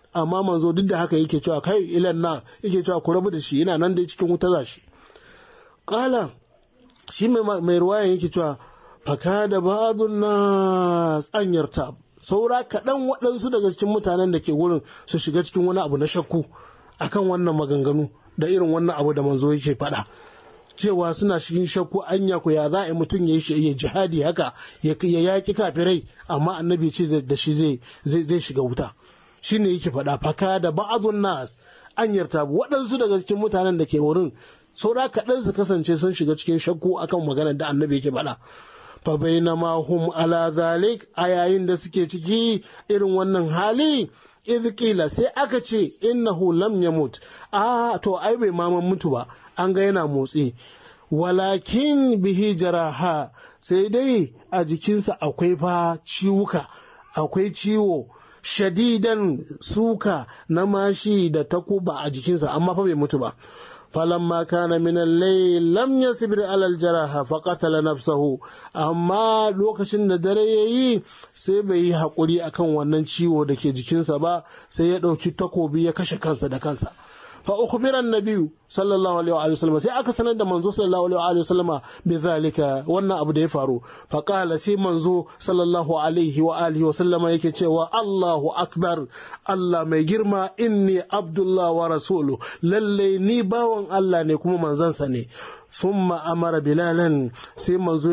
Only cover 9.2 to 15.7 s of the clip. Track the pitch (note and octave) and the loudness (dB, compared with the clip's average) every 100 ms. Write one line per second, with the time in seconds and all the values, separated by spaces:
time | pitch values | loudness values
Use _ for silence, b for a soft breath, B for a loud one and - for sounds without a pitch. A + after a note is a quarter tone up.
9.2 | F3+ G3+ G#3 G3 F3+ G#3 A3+ G#3+ A3 G#3 | 0 0 0 0 0 0 0 0 0 0
10.2 | G#3 G#3 G3+ G3 F#3+ F#3 F3+ E3+ E3 D#3 | 0 2 2 2 2 2 2 2 2 0
11.2 | C#3+ A3 G3 E3+ C#3+ - C3 - _ _ | -2 -2 0 0 0 -4 -6 -10 _ _
12.2 | - G3 A#3 B3 A#3+ G#3 A#3+ C4+ C4 B3+ | -2 0 2 0 -2 -4 -2 -2 0 0
13.2 | A#3+ B3 B3 A#3 G3+ F3 G#3 G#3 G3 F3 | 0 -2 -2 0 0 0 0 0 0 0
14.2 | F#3 E3 - D3 F3 D#3+ - B B D#3+ | 2 0 0 0 2 0 -4 B B -4
15.2 | - D#3 E3+ F#3 F3+ | -2 -2 -2 0 0